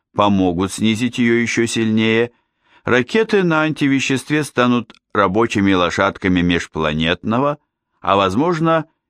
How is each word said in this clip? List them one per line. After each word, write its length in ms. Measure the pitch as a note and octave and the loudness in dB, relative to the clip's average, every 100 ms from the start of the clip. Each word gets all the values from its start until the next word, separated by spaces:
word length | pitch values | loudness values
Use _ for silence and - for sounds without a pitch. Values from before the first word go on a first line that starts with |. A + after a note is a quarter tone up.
| _ | _
помогут 580 | - G#2 G2+ F#2 E2+ F#2+ | -2 0 2 0 0 -4
снизить 460 | - G#2+ A2 B2 B2 | -2 -2 0 -4 -2
её 220 | A#2 A#2 | 0 0
ещё 260 | A#2 - A#2 | 0 -2 -2
сильнее, 640 | A2+ A2 A2 A2 A2+ A#2 - _ _ _ _ | -2 0 0 2 0 -2 -6 _ _ _ _
ракеты 580 | - B2 B2 A3 A3 G#3 | -2 0 0 -2 0 0
на 200 | F3 D#3 | 2 0
антивеществе 840 | D#3 C#3 C#3+ C3+ - C3 - D3+ | -2 -2 0 0 0 -4 -2 -4
станут 500 | C#3+ - B2 A#2+ A2 - _ | -2 0 0 0 -4 -16 _
рабочими 600 | G#2 G2 G2+ A2+ G#2 G2 | 0 0 2 0 0 2
лошадками 720 | F#2+ F2 - G2 - F#2+ F2+ | 2 2 2 -2 0 0 2
межпланетного, 1160 | F2 F2 - E2+ D#2 D#2 D#2+ F2 A2 A#2 C#3+ D3 _ _ _ _ | 2 0 -2 -4 -4 -2 -2 -2 -2 -2 -2 -4 _ _ _ _
а 160 | - G2 | 0 2
возможно 680 | F#2+ G2 E3 E3 E3 E3 D3+ _ _ | 2 0 -2 0 0 0 -2 _ _